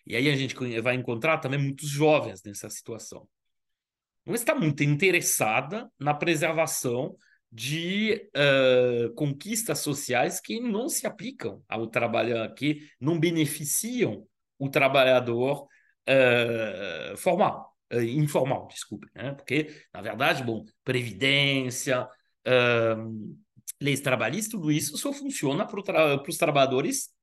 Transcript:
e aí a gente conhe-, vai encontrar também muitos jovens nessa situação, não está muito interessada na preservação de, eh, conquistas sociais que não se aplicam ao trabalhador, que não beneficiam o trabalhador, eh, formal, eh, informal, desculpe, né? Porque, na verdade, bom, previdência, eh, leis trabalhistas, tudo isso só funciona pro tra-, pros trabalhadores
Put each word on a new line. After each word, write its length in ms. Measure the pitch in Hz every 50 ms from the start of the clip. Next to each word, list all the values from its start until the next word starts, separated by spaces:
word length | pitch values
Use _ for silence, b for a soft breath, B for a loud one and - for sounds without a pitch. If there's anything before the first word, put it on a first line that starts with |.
| b
e 80 | - 101
aí 140 | 120 135 151
a 80 | 143
gente 180 | 131 135 117 -
conhe-, 260 | - 127 123 113 113
vai 140 | 113 127 123
encontrar 440 | 127 123 127 120 117 160 160 160 151
também 200 | 151 127 139 143
muitos 300 | 143 139 135 - 151 147
jovens 540 | 139 143 156 151 156 135 113 113 98 95 -
nessa 260 | 104 98 - - 107
situação, 580 | - - - - 113 107 - - - - - _ _ _ _ _ _ _ _ _ _ _ _ _ _ _ _ _ _ _ _
não 100 | - 196
está 200 | 233 - 311 311
muito 300 | 269 175 156 143 143 143
interessada 1040 | 147 147 143 190 190 175 170 - - - - 127 107 110 131 135 147 202 226 277 - _ _
na 160 | 139 147 147
preservação 1000 | - 175 170 165 147 165 160 160 160 160 147 - - - 127 120 123 151 202 - b b b b b b _
de, 760 | 117 113 117 135 151 165 170 180 196 208 220 214 196 - - - -
eh, 760 | 139 143 143 135 135 131 131 127 123 123 123 120 120 117 117 117
conquistas 640 | - 151 143 139 143 - 202 233 220 - - 151 -
sociais 600 | - 151 143 139 - - 123 123 135 180 185 -
que 220 | - - 214 233
não 260 | 247 240 196 214 262
se 200 | 339 - - -
aplicam 560 | 202 - - 190 262 - - - 107 95 - -
ao 200 | - - 113 113
trabalhador, 680 | 110 - 123 117 110 113 113 113 120 117 113 113 - -
que 360 | - 123 147 147 147 - - _ _
não 180 | 123 151 175 160
beneficiam 1080 | 160 175 170 160 151 - - - 147 - - - 214 233 254 247 185 123 104 - - _ _ _ _ _ _ -
o 100 | 139 135
trabalhador, 1000 | - 151 139 135 139 139 127 131 127 123 117 117 117 120 127 139 147 147 b b b b b b b _ _
eh, 1080 | 127 135 135 127 123 120 120 117 117 117 113 110 104 92 92 101 92 82 78 62 80 101
formal, 580 | - - 185 175 190 190 - - - - - _ _ _ _
eh, 140 | 117 120
informal, 680 | 117 117 123 151 151 147 - 160 131 135 117 92 98 -
desculpe, 400 | - - - - 107 - - - _
né? 180 | - 117 135
Porque, 500 | 143 - - - 127 156 151 - - - - _ -
na 80 | -
verdade, 420 | 98 113 104 110 139 165 175 135 123
bom, 180 | 117 113 104 - - _ _ _
previdência, 1200 | - 127 127 120 117 95 - 135 135 139 143 139 139 139 135 127 127 123 - - 139 127 123 107 B B B B B B _ _
eh, 520 | 123 127 123 123 120 120 117 117 113 113 120 113 113 110 107 104 175 151 - _ _ _ _ _ - - _
leis 200 | 139 143 143 139
trabalhistas, 500 | 143 135 127 117 113 117 147 214 214 -
tudo 200 | 233 196 156 151
isso 280 | 147 156 - - - -
só 120 | - 285
funciona 560 | 277 - 269 269 - - 151 139 143 180 220
pro 160 | - 220 202
tra-, 360 | - - 160 160 156 143 139 139
pros 180 | 143 - 151
trabalhadores 800 | - 170 156 143 139 135 131 127 135 - 254 269 - - - _ _